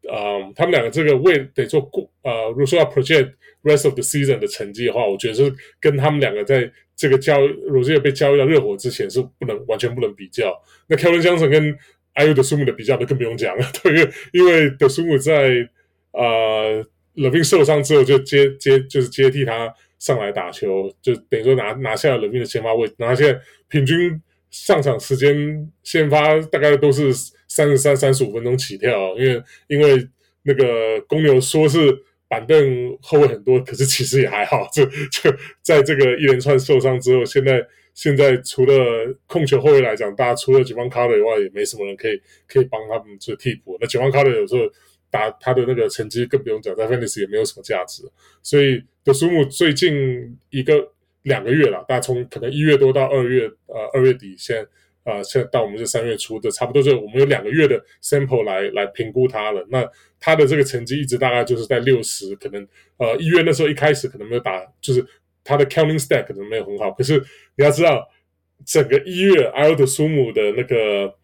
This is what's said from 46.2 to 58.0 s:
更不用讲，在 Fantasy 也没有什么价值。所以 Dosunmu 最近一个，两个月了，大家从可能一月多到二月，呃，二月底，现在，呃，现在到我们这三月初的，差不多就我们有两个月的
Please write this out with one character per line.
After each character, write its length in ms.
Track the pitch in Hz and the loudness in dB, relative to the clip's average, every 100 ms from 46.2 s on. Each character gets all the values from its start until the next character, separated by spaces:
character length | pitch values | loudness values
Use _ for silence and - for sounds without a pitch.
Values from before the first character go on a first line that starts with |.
| 123 | -2
更 140 | 135 | -4
不 80 | 117 | -4
用 140 | 107 | -8
讲， 140 | 104 95 | -6 -6
在 100 | 110 | -4
Fantasy 360 | 123 110 110 | -4 -4 -8
也 40 | 95 | -6
没 100 | 107 | -4
有 80 | |
什 100 | 104 - | -4 -8
么 60 | |
价 220 | 95 101 | -8 -6
值。 200 | 90 - - _ _ _ | -6 -14 -20 _ _ _
所 200 | - 143 | -2 2
以 220 | 139 123 - _ | 2 0 -6 _
Dosunmu 420 | - 135 170 170 135 | 0 2 2 2 0
最 280 | - 165 | 0 0
近 640 | 139 180 143 135 123 120 123 _ | 2 0 0 -4 -6 -12 -20 _
一 120 | 135 | -6
个， 300 | 131 151 - _ _ _ | 0 0 0 _ _ _
两 200 | 135 120 | -6 -4
个 80 | 101 | -2
月 160 | 147 135 | 0 0
了， 140 | 92 - | -2 -4
大 80 | 127 | -6
家 40 | |
从 240 | 123 123 123 | -4 -8 -8
可 100 | - | -10
能 100 | 117 | -8
一 60 | 147 | -2
月 180 | 151 139 | 0 2
多 160 | 135 | 2
到 140 | 135 131 | 2 0
二 180 | 139 | -2
月， 260 | 123 127 110 _ _ | 0 -2 -4 _ _
呃， 240 | 117 107 | -12 -6
二 100 | 135 | 0
月 80 | 131 | 2
底， 240 | 127 101 92 | 0 -8 -18
现 160 | - | -8
在， 580 | 117 104 _ _ _ - | -8 -8 _ _ _ -10
呃， 120 | 104 | -10
现 180 | 101 147 | -4 -4
在 60 | 120 | -2
到 140 | 127 | -2
我 20 | 107 | -4
们 100 | 104 | -6
这 80 | |
三 220 | 117 120 117 | -6 -6 -4
月 100 | 107 | -8
初 220 | - 110 | -8 -8
的， 120 | 110 | -8
差 140 | - 120 | -6 -2
不 60 | |
多 80 | 147 | 0
就 160 | 135 127 | 2 0
我 80 | 107 | -2
们 100 | 120 | 0
有 60 | |
两 180 | 139 120 | 0 0
个 80 | 104 | -2
月 160 | 151 147 | 0 2
的 160 | 123 _ _ | 0 _ _